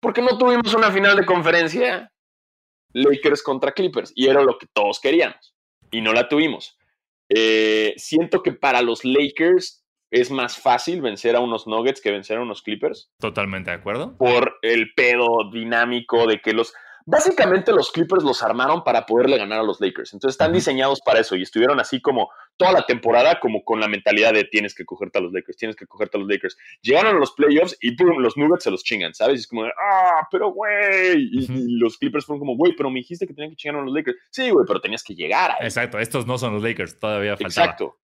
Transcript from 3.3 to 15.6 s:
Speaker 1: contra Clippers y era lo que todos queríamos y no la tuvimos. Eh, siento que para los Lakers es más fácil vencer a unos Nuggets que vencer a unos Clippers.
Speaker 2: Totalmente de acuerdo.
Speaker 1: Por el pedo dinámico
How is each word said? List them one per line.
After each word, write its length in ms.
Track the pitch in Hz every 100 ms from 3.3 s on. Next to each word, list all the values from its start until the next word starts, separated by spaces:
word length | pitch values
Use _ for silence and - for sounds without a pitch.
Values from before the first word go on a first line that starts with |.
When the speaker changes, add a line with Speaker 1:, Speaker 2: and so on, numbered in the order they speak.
| 143
Speaker 1:
contra 300 | - 131 143
Clippers 400 | 139 185 127 101
y 140 | - 131
era 140 | 139
lo 140 | 135 117
que 100 | -
todos 280 | - 104 -
queríamos 540 | 135 160 131 - _ _ _ _ _
y 100 | 113
no 120 | 110
la 160 | 113 127
tuvimos. 480 | 147 160 110 - _ _ _ _ _ _
Eh, 640 | 110 110 110 110 110 107 -
siento 460 | - 156 175 190
que 80 | -
para 300 | 131 139 127
los 220 | 120 117
Lakers 800 | 131 135 147 143 165 185 180 _ _ _ _
es 200 | 120 123
más 240 | 135 123 -
fácil 420 | 135 123 - 175
vencer 360 | 131 101 117 120
a 40 |
unos 280 | 123 113 110
Nuggets 320 | 110 120 131
que 100 | 107
vencer 280 | 101 98 110
a 40 |
unos 200 | 120 101
Clippers. 500 | - 107 147 - _ _
Speaker 2:
Totalmente 500 | 110 - 98 95 90
de 60 | 87
acuerdo. 400 | 98 113 151 131
Speaker 1:
Por 380 | 123 123 123 -
el 300 | 113 117 113
pedo 540 | - 127 120 117 117 104
dinámico 760 | 113